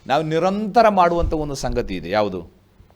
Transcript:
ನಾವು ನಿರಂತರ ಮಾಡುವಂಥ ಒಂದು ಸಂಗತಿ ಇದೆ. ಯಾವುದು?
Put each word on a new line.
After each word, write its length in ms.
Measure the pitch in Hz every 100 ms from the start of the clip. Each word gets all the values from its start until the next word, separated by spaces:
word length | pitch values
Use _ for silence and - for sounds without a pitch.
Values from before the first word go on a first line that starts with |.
| -
ನಾವು 160 | 143
ನಿರಂತರ 680 | 156 160 185 202 220 208 220
ಮಾಡುವಂಥ 440 | 196 175 170 165
ಒಂದು 220 | 160 147
ಸಂಗತಿ 420 | 135 127 120 101 92
ಇದೆ. 140 | 82
ಯಾವುದು? 400 | 104 104 92 85 _ _ _ _